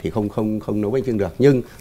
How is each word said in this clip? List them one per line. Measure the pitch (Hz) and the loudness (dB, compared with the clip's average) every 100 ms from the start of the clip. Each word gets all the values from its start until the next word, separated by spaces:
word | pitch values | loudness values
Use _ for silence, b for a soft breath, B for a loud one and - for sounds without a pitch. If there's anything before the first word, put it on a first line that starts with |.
thì | 117 | -4
không, | 110 104 | -2 -2
không, | - 110 107 | -2 -2 -4
không | 101 107 | -4 -2
nấu | 104 | 0
bánh | 131 | -2
chưng | 127 113 | -2 -2
được. | 95 - | -2 4
Nhưng | 135 131 120 B | 4 4 0 B